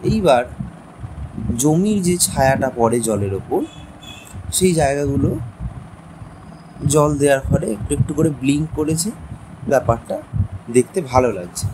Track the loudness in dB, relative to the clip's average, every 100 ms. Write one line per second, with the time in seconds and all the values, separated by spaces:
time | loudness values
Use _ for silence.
0 | 2 2 6 4 2 -8 -12 -14 -20 -16
1 | -14 -12 -12 -8 -4 0 2 4 2 2
2 | 2 2 0 2 2 4 0 2 2 4
3 | 0 0 -2 -4 -2 -2 -2 -10 -20 -20
4 | -18 -20 -16 -14 -6 2 2 4 2 2
5 | 0 2 0 0 -8 -10 -10 -10 -16 -20
6 | -20 -18 -18 -18 -20 -20 -20 -6 0 4
7 | 4 2 2 2 2 0 0 -4 -4 -2
8 | 0 2 0 0 0 0 -2 -2 -2 -2
9 | -4 -8 -14 -16 -16 -10 0 0 2 -2
10 | -2 -10 -6 -4 -4 -4 2 2 2 -2
11 | 0 2 2 -2 -8 -8 -8